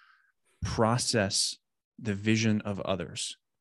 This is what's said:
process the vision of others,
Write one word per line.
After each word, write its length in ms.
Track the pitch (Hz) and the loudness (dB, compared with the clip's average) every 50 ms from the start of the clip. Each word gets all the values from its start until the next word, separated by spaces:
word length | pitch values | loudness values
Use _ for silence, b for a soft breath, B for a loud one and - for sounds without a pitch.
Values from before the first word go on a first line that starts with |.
| b b b b b b b _ _ _ _ _ - | b b b b b b b _ _ _ _ _ -6
process 920 | - - - 113 110 120 131 - - 127 113 98 98 - - - - - - _ _ _ _ _ _ _ - | -4 2 2 4 4 4 2 0 0 2 2 2 2 0 0 0 -2 -4 -8 _ _ _ _ _ _ _ -8
the 160 | 127 107 98 | -4 -4 -4
vision 480 | 98 104 110 110 110 113 110 107 107 - | 0 2 2 2 4 4 2 2 2 0
of 180 | 104 101 90 | -4 -6 -4
others, 560 | - - 95 90 78 - - - - - - - _ _ _ _ | -2 -2 -2 -4 -4 -8 -8 -8 -8 -8 -10 -14 _ _ _ _